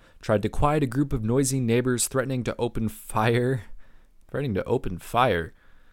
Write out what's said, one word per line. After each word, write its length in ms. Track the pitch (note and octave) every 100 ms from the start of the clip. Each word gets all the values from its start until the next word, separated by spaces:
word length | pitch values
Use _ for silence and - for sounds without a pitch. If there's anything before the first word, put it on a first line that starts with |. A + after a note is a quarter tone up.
| - -
tried 220 | - G#2+
to 60 | G#2
quiet 340 | - D3 D#3
a 40 | C3+
group 260 | B2+ C#3
of 120 | C3
noisy 340 | G#2+ B2+ C3 C3+
neighbors 480 | A#2 A#2+ B2+ B2 -
threatening 380 | C3 B2+ B2+
to 100 | A2 -
open 300 | G#2+ A2+ A2
fire. 760 | - - A2 A2+ A#2 B2 C3+ - - - - - - -
Threatening 240 | - C#3+
to 100 | F#2
open 340 | - A#2+ - F2
fire? 540 | - A#2 B2+ F2 D#2+ - - - -